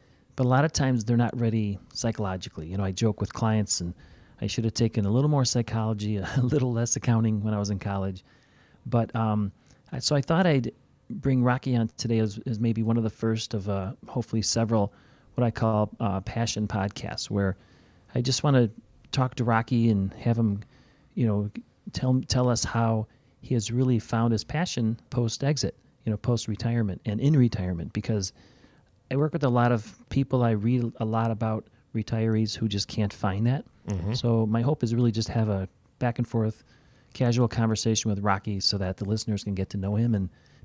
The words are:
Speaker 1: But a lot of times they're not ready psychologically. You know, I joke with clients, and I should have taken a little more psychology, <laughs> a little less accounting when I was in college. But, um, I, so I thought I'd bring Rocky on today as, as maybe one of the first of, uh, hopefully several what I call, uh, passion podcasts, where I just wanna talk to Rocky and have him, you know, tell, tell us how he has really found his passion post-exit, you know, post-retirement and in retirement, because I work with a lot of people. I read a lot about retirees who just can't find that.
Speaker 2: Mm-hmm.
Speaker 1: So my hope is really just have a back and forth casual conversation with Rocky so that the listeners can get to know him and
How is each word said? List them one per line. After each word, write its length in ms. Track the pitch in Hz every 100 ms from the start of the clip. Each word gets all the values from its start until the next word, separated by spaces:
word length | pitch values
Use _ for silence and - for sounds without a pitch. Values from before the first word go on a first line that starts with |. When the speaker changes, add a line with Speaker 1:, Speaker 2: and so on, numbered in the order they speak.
| _ _ _ -
Speaker 1:
But 80 |
a 40 | 123
lot 160 | 131 160
of 80 |
times 320 | - 135 123 107
they're 100 | 117
not 240 | 117 123
ready 380 | 117 113 104 98 -
psychologically. 720 | - 117 110 98 92 - - 80
You 100 | 95
know, 80 |
I 80 | 98
joke 260 | 92 113 101
with 140 | 101
clients, 480 | - 113 107 101 -
and 140 | 87 - - - - -
I 40 | 104
should 180 | -
have 100 | 110
taken 320 | - 113 113 101
a 40 |
little 200 | 120 151
more 160 | 147 123
psychology, 720 | 123 113 113 110 104 104 104
<laughs> 20 |
a 100 | 90 135
little 320 | 123 147 127
less 220 | 117 120 -
accounting 460 | - 113 113 107
when 120 | 110
I 40 | 107
was 120 | 101
in 80 | 98
college. 460 | 101 98 95 92 _ _ _ _ _ _
But, 320 | - 117 110 113
um, 360 | 110 107 101 - _ - -
I, 100 | 127
so 140 | -
I 60 | 147
thought 260 | 131 170 185
I'd 240 | 139 120 - _ _ -
bring 340 | 208 139 127
Rocky 320 | 123 127 131 120
on 120 | 113 -
today 220 | 113 113
as, 200 | 110 98 -
as 140 | 107
maybe 220 | 117 110
one 160 | 110 117
of 60 |
the 40 | 110
first 460 | - 113 110 -
of, 160 | 107 101
uh, 220 | 98 92 - -
hopefully 360 | 120 - 113
several 500 | - 113 110 113 101 - - - _
what 120 | - 120
I 60 |
call, 360 | - 113 107 104 -
uh, 200 | 110 95
passion 440 | - 117 117 110 104
podcasts, 640 | 104 101 - - - -
where 260 | 101 98 92 - - - _ _
I 80 | 123
just 220 | 127 127
wanna 280 | 147 135 113 - _ _ -
talk 240 | - 127 -
to 80 |
Rocky 440 | 117 113 113 120 113
and 240 | 101 95
have 220 | - 117 117
him, 260 | 110 104 - - - _ _
you 140 | 190 117
know, 200 | 104 104 - - _ -
tell, 280 | - 131 131 -
tell 220 | 127 123
us 160 | 117
how 420 | - 117 113 110 107 _ _ _
he 140 | -
has 160 | 123 107
really 300 | 120 127 117
found 320 | - 117 117
his 100 | 110
passion 560 | - 151 180 - 113 113 -
post-exit, 640 | 123 113 - 139 147 - - _ _
you 60 | 113
know, 60 | 107
post-retirement 840 | - 117 - 101 117 117 104 87
and 160 | - 104
in 160 | 139 151
retirement, 560 | 120 - 92 85 76
because 400 | - - 107 95 - - - - _ _ _ -
I 20 | 135
work 160 | 151
with 120 | -
a 40 | 135
lot 220 | 120 120
of 240 | 117 - - -
people. 340 | 139 135 131
I 80 | 117
read 420 | 107 110 123 117 -
a 80 |
lot 260 | 110 113 117
about 380 | 107 113 110 - _ _
retirees 640 | 113 - 113 113 110 110 -
who 100 | 110
just 220 | 101 -
can't 240 | - 101
find 340 | - 104 98 117
that. 180 | 139 - _ -
Speaker 2:
Mm-hmm. 280 | 95 92
Speaker 1:
So 300 | 120 120 113
my 180 | 110 113
hope 200 | 123 151
is 100 | 113
really 200 | 117 120
just 160 | 107 110
have 200 | 117 110
a 200 | 95 92 _ _ -
back 180 | 123 120
and 80 | 117
forth 380 | 117 110 - _ - _ _ _
casual 320 | - 120 117 117
conversation 640 | - 113 107 117 107 110
with 140 | 101
Rocky 340 | 101 98 110 98
so 180 | - 98
that 180 | 92 95
the 80 |
listeners 400 | 98 110 - 101
can 100 | 104
get 160 | 95 95
to 60 | 101
know 180 | 98
him 220 | 107 117 104
and 140 | 92 - _ -